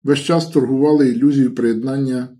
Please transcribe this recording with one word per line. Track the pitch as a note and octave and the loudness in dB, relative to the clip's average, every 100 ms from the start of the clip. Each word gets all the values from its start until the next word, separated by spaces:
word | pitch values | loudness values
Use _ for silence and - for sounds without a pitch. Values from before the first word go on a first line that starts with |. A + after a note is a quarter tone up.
весь | C#3 C#3 | 0 -2
час | - E3+ D#3+ | 2 -2 0
торгували | D3+ B2 C3+ D3 D3+ C3 | -2 0 0 2 4 2
ілюзією | A#2 C#3 C#3 B2 | 2 2 2 0
приєднання | A#2 A#2 A2+ C3 C3+ C3+ B2+ B2+ | 0 -2 -2 -4 -4 -4 -4 -8